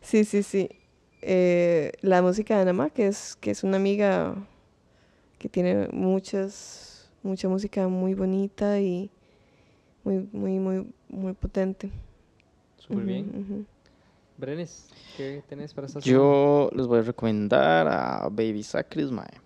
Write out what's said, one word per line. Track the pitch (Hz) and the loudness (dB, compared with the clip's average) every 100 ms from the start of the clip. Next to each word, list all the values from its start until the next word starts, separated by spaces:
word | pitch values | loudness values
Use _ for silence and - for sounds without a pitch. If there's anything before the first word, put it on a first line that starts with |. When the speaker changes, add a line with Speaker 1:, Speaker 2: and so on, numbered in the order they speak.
Speaker 1:
Sí, | - 220 | 2 2
sí, | 214 202 | 4 0
sí. | 196 196 185 - _ _ _ _ | -2 -2 -4 -8 _ _ _ _
Eh, | - 185 180 175 175 170 147 - | 0 2 4 4 4 2 0 -2
la | 190 180 | 2 4
música | 180 190 214 214 | 4 2 0 2
de | |
Ana | 185 | 2
Ma, | 180 294 | 2 -2
que | - 202 | 0 0
es, | 208 - - | 0 -10 -8
que | 208 | -6
es | 202 | -4
una | 196 190 | -2 0
amiga | 196 202 202 185 165 196 202 _ _ _ _ _ _ _ _ _ | 0 2 2 2 -2 -6 -14 _ _ _ _ _ _ _ _ _
que | - | -6
tiene | - 180 196 196 | -2 0 0 -2
muchas, | - 185 190 190 196 196 196 - - - - _ _ | -2 0 0 -2 -6 -6 -10 -20 -20 -20 -20 _ _
mucha | 196 190 190 | -8 -4 0
música | 190 202 - 185 | -2 -2 -2 -2
muy | 185 185 | 0 -2
bonita | 190 190 190 196 - 202 202 | 0 0 0 -2 -2 0 0
y | 196 180 196 _ _ _ _ _ _ _ _ _ | 0 -2 -6 _ _ _ _ _ _ _ _ _
muy, | - 190 196 | -4 -4 -4
muy, | 208 196 190 | -6 -2 -2
muy, | 190 190 - - _ | -2 -4 -6 -16 _
muy | 190 190 | -8 -8
potente. | 190 - - 190 190 202 - - _ _ _ _ _ _ _ | -6 -4 -2 -2 -4 -10 -12 -16 _ _ _ _ _ _ _
Speaker 2:
Súper | - 202 | -8 -6
Speaker 1:
Ujú, | 196 | -4
Speaker 2:
bien. | 190 202 | -6 -6
Speaker 1:
ujú. | 202 196 202 208 _ _ _ _ _ _ - | -10 -10 -10 -12 _ _ _ _ _ _ -14
Speaker 2:
Brenes, | 131 156 165 - - - - - | -10 -8 -10 -14 -20 -20 -20 -12
¿qué | 135 143 - | -10 -12 -14
tenés | 143 147 | -14 -12
para | - 139 | -12 -10
esta | 143 | -4
Speaker 3:
Yo | 135 131 139 143 143 147 139 | 4 6 8 6 6 6 4
Speaker 2:
semana? | - | 0
Speaker 3:
les | 127 | 2
voy | 117 | 2
a | |
recomendar | 113 - 113 107 104 120 147 82 78 | 2 -2 0 0 2 4 6 4 2
a | 80 62 58 60 | 0 -2 -4 -4
Baby | 104 113 104 | -2 -2 -4
Sacris, | 107 - - 156 143 | -4 -6 -4 -4 -4
mae. | 113 - - | -6 -10 -20